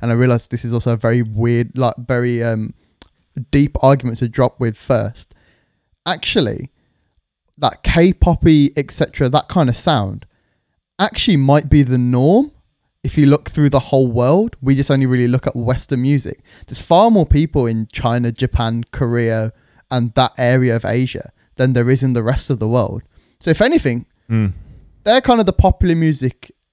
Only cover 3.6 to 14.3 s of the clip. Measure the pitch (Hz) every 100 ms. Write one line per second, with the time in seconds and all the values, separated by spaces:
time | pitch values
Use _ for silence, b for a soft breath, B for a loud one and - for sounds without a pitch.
3.6 | 143 - 131 139 127 113 120 117 127 -
4.6 | 120 110 - 123 104 - - _ _ _
5.6 | _ _ _ _ - 175 - 240 120 101
6.6 | - _ _ _ _ _ _ _ _ _
7.6 | 143 - - 170 180 180 - 160 175 156
8.6 | 143 - 139 - 156 - 127 139 - 185
9.6 | 135 117 - 143 98 101 - _ _ _
10.6 | _ _ _ - 202 - - 160 135 147
11.6 | 143 151 131 127 123 123 139 208 285 -
12.6 | _ _ _ _ - - 139 143 - -
13.6 | 147 135 - 135 127 120 123